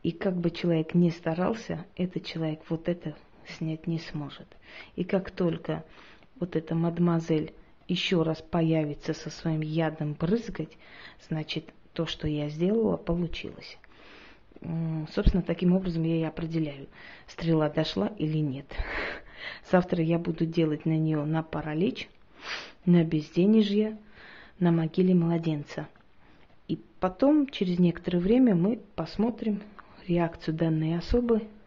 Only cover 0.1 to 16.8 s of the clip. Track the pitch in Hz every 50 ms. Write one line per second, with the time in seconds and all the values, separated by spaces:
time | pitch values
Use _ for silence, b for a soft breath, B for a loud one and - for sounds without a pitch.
0.1 | 165 - - 196 180 180 170 170 165 - - 170 170 160 156 - - 175 175 170
1.1 | 165 - - 165 160 170 180 175 226 220 - - 165 156 180 - - - 180 180
2.1 | - - - - - 165 160 156 151 156 - - 170 160 - 175 170 170 - 156
3.1 | 147 - - _ - - - - - - 170 160 160 156 - 170 165 160 - -
4.1 | - 151 143 139 - - - _ - B B B B B B B B - 185 185
5.1 | - 185 185 - - - 180 170 165 160 - - 156 160 - B B B B B
6.1 | B B B B - - 175 180 - 160 160 - 165 165 165 170 165 170 175 175
7.1 | 170 165 165 - 160 151 156 - - b b b b b _ - - 180 - -
8.1 | 190 170 160 160 156 - - - - 170 165 160 160 160 156 147 147 - - -
9.1 | 156 - - 156 - - - 165 160 156 156 156 156 165 160 156 156 - 156 151
10.1 | 147 - 170 165 208 233 226 - - - 156 - - B B B B B B B
11.1 | B B - - 160 156 151 - - 160 156 - - - - - _ - 165 151
12.1 | - - - 151 151 147 147 147 151 156 175 185 214 226 220 202 175 - - -
13.1 | 170 175 175 160 - - - - - - - - - - - B B B B B
14.1 | B B B B B B B - - - - 170 165 165 165 160 160 156 156 -
15.1 | - 196 208 - - 185 170 - 170 - 180 175 180 190 190 180 165 165 160 165
16.1 | 165 165 160 156 - - 165 160 165 165 156 147 139 135